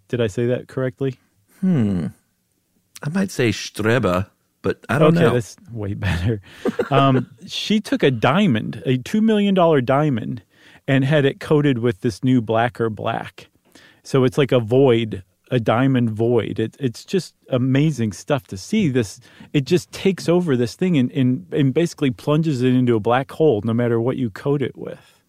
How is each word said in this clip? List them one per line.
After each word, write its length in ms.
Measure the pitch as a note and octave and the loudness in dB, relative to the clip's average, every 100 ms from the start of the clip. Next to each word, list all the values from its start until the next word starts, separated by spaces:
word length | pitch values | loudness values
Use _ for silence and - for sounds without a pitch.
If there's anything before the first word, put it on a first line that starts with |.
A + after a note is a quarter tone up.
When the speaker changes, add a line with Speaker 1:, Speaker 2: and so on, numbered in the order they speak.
| - | -6
Speaker 1:
did 140 | A#2+ | -4
I 60 | A2+ | -2
say 180 | B2 A#2+ | -2 -2
that 220 | B2 - | -2 -6
correctly? 500 | - C3 - C3+ B2+ _ _ _ _ | -6 -6 -4 -6 -6 _ _ _ _
Speaker 2:
Hmm. 480 | F#3+ E3 G#2 F#2 - - _ _ _ _ _ _ _ - | 0 0 0 -2 -4 -10 _ _ _ _ _ _ _ -12
I 60 | C#3+ | -6
might 220 | F#3 F#3+ | -4 -4
say 180 | - A#2+ | 0 -2
Strebe, 760 | G2 - - G#2+ B2+ G2 F2+ G2+ _ _ _ | -2 -8 -4 0 0 0 -2 -4 _ _ _
but 240 | G2 - - | -6 -6 -4
I 100 | B2 | 2
don't 180 | D#3 E3 | 4 4
Speaker 1:
Okay, 80 | D#3+ | 2
Speaker 2:
know. 80 | |
Speaker 1:
that's 220 | B2 - - - | 2 -4 -14 -16
way 220 | A#2 G2+ G#2+ | -10 -8 -4
better. 460 | G2 E2 F#2+ G#2+ - | -4 -2 -2 -4 -6
<laughs> 460 | - B3 - - | -8 -6 -4 0
Um, 380 | C#3 C#3 C3 B2+ - F#3+ | 2 4 2 -2 -12 -14
she 320 | - - G#3+ | -10 -2 -2
took 240 | - C4+ | -2 0
a 80 | D3+ | 0
diamond, 720 | A#2+ B2 D#3+ G#3 A2 - A2 - | 2 2 2 2 0 -2 -6 -2
a 120 | B2+ | -2
two 240 | A#2+ G#3+ | -2 0
million 320 | A3 G#3+ G3+ F#3+ | 2 2 2 4
dollar 240 | E3+ D3+ | 4 4
diamond, 640 | A#2+ C3+ D3+ A#2 - B2+ - _ - - - | 2 2 2 -2 -4 -10 -14 _ -20 -14 -2
and 180 | C3+ C#3 | 0 2
had 180 | D#3 C3+ | 2 2
it 140 | - | -2
coated 400 | - D3+ D3 A#2+ | 0 2 2 2
with 220 | A#2+ A2+ | 0 -2
this 200 | B2 - | -4 -2
new 180 | B2+ B2+ | 2 2
blacker 480 | A2 A2 A#2 - A2+ | 2 0 0 -2 -6
black. 580 | G#2+ A2 A#1 - - - _ _ _ - _ | -4 -6 -6 -10 -16 -20 _ _ _ -20 _
So 200 | - C#3 B2+ | -2 2 2
it's 120 | - | 2
like 140 | C#3 | 2
a 80 | B2+ | 2
void, 640 | A2 B2+ C#3 A#2 A2 F#2+ - _ _ | 2 4 4 4 0 -8 -14 _ _
a 80 | B2+ | -2
diamond 500 | A2+ A2+ C3+ C3 A#2+ | 0 2 2 2 0
void. 500 | G#2+ A#2 A#2+ - G#2+ | 0 0 0 0 -4
It, 160 | A2 - | -6 -4
it's 260 | C3+ A2 - | -6 -6 -6
just 280 | G3 - _ _ | -6 -6 _ _
amazing 600 | C3 C3 C3+ D#3 B2+ A2 | -2 0 2 0 0 -4
stuff 340 | F#2+ - C#3+ - | -6 -4 -4 -4
to 100 | F#2+ | -14
see. 320 | - A3 F3 | -4 0 0
This, 300 | B2+ G#2+ - - - - | 0 -2 -8 -20 -20 -6
it 100 | D3+ | -4
just 280 | C3 F3 - | 0 0 -2
takes 340 | - F#3+ F3+ - | -4 -2 -2 0
over 300 | F3+ F3 B2+ | 0 2 0
this 180 | A#2+ - | -2 -2
thing 220 | F#3 D#3 | 0 2
and, 120 | B2+ | 0
and, 340 | C#3 B2+ B2+ - | 0 0 0 -4
and 200 | D#3 C#3 | -2 0
basically 380 | B2+ E3+ - C#3+ | 2 -2 0 -2
plunges 500 | - - D3+ D#3+ C3 | -2 0 0 0 0
it 120 | B2+ | 2
into 220 | B2+ B2 A2+ | 2 2 2
a 40 | |
black 320 | A2 A#2+ C#3 | 2 0 -2
hole 300 | - D#3 G#2 | 0 2 2
no 100 | A2 | 0
matter 280 | A2+ A#2+ A#2 | 0 0 0
what 160 | A#2 - | -2 -4
you 120 | A#2+ | -6
coat 300 | F#2+ C#3+ C#3+ | -6 -4 -2
it 140 | B2 - | -4 -8
with. 440 | - - _ _ | -14 -14 _ _